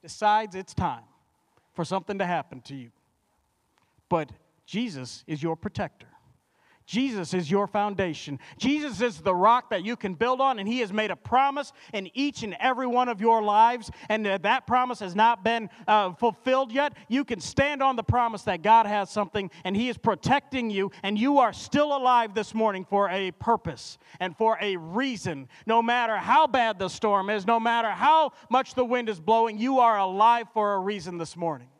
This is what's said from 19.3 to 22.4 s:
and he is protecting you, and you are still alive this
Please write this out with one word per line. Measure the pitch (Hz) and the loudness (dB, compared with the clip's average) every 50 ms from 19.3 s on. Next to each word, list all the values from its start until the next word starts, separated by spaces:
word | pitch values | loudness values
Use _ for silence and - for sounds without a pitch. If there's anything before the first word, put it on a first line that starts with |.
| - 208 196 170 - - - | -4 -6 -6 -6 -10 -8 -6
and | 185 196 | -2 -2
he | 202 240 254 | 0 -2 -2
is | 233 | -4
protecting | - - 233 202 - - 185 254 285 _ _ 254 254 240 220 | 0 0 0 0 0 0 2 2 2 _ _ -6 -4 -4 -2
you, | 208 196 196 196 - - | -2 -2 -4 -4 -6 -6
and | - 196 208 | -4 -4 -2
you | 208 233 277 285 277 | 0 2 4 4 4
are | 247 214 - | 4 2 0
still | - - - - 285 294 302 285 | -6 -8 -2 0 0 0 0 0
alive | 269 254 254 247 240 226 214 190 | 0 2 4 4 4 2 0 -4
this | 220 | -6